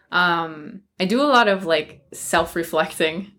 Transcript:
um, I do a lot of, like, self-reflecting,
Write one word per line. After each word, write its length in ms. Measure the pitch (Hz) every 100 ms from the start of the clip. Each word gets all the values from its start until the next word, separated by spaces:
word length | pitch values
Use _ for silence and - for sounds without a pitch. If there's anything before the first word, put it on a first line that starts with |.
| -
um, 680 | 175 175 170 165 156 147 196 _ -
I 60 | 185
do 140 | 240
a 40 |
lot 240 | 294 247 214
of, 160 | 190
like, 380 | 165 156 151 - -
self-reflecting, 1200 | - - 170 165 170 165 160 - - 160 165 196